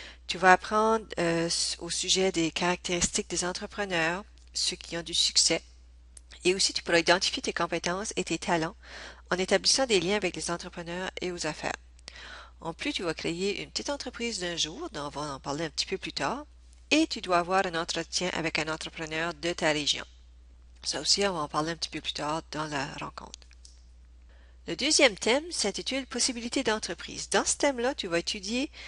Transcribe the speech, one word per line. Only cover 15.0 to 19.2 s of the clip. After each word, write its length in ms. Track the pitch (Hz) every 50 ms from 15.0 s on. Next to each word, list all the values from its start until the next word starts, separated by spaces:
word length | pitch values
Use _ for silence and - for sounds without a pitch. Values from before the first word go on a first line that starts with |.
| 143 147
on 20 |
va 240 | 139 143 147 151 139
en 60 | 131
parler 260 | - 151 139 147 170
un 40 | 156
petit 160 | - - -
peu 120 | - 190 190
plus 160 | - 170 -
tard, 320 | - 147 143 214 269 302 - - - - - - - - -
et 160 | 277 302 320 -
tu 140 | - 233
dois 180 | 185 175 180 170
avoir 260 | 175 170 190 190 196
un 100 | 185 165
entretien 540 | 165 170 - - 165 160 - - - 180 180 -
avec 260 | 180 160 165 - -
un 120 | 151 160
entrepreneur 640 | 156 160 - 170 - - 165 156 156 160